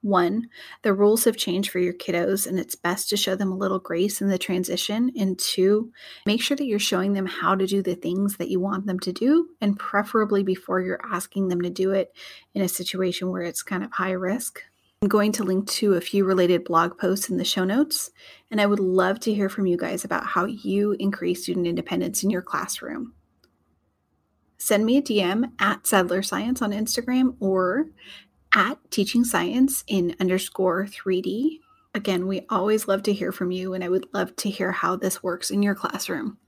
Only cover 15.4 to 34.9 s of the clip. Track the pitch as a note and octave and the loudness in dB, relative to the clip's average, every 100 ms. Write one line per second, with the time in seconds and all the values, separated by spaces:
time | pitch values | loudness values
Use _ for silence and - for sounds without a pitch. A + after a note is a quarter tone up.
15.4 | F#3+ F#3+ G3+ - G#3 F3+ F3 G3+ F#3+ F#3+ | 0 0 -2 0 2 2 2 0 2 4
16.4 | F3+ F3 F3+ E3 E3+ - F3+ G3 - F3+ | 4 4 2 2 2 0 0 0 -2 -2
17.4 | F#3 - F#3 A3 D4+ - - _ - - | 0 0 0 2 0 -2 -6 _ -20 -20
18.4 | _ G#3+ G3+ G3+ F#3+ F#3 F#3 G3 - G#3 | _ 0 2 2 2 4 2 0 0 0
19.4 | G3 - F#3+ F3 F3+ F3 G3+ F3+ - - | 0 0 0 0 0 -6 -4 -4 -2 -2
20.4 | F3 G#3 - G3 G#3 G3+ G3 G3 F3 F3+ | -2 -4 -2 0 0 0 -2 -2 -2 -2
21.4 | - F3+ F3 E3+ E3+ F3+ F3 - F#3+ A3+ | -2 -2 0 -2 -2 -2 -2 -2 -2 -2
22.4 | - D#3 - - - - A#3 _ _ _ | -4 -6 -6 -8 -8 -10 -10 _ _ _
23.4 | _ _ _ _ _ _ _ _ _ _ | _ _ _ _ _ _ _ _ _ _
24.4 | _ _ - G#3 A3 C4 C#4 G#3 F3 G3+ | _ _ 0 2 4 2 2 2 2 0
25.4 | A#3+ - G3 - - G#3 F3+ F3+ G3 G3 | -2 0 0 0 2 2 2 0 -2 -4
26.4 | A3 B3 G#3+ G#3 A3 - A#3+ B3+ B3+ B3 | -4 -2 -2 -2 -2 -2 0 2 2 2
27.4 | G3 F#3+ F3+ G#3+ D#4 - - - - _ | 0 2 2 0 -2 -6 -20 -20 -20 _
28.4 | _ - F3+ C#4+ _ - G3 A#3 A#3+ F#3 | _ 2 2 -2 _ -2 2 2 2 2
29.4 | F3 A#3+ C4+ C4+ - G3 F3 D#3+ F#3 F#3 | 0 2 2 2 -2 0 0 0 2 2
30.4 | F#3+ - F#3 F3 G3+ - - F#3 F#3+ G3+ | -2 0 0 2 -2 -6 -2 0 0 0
31.4 | C#4+ D#4 _ _ _ G#3+ G3+ F3+ F#3 F#3+ | -2 -4 _ _ _ -6 -2 0 0 -4
32.4 | - G#3 G3 G#3+ G#3+ G3 G3+ G3+ F3+ F#3+ | -2 -2 2 2 2 0 2 0 -2 -2
33.4 | F3+ F#3 F#3 F#3 F3+ F#3 - G3 F#3 - | -4 -4 -4 -4 0 0 0 -4 -4 -4
34.4 | G#3 G3 F#3 F3+ E3+ | -6 -2 -4 -2 -2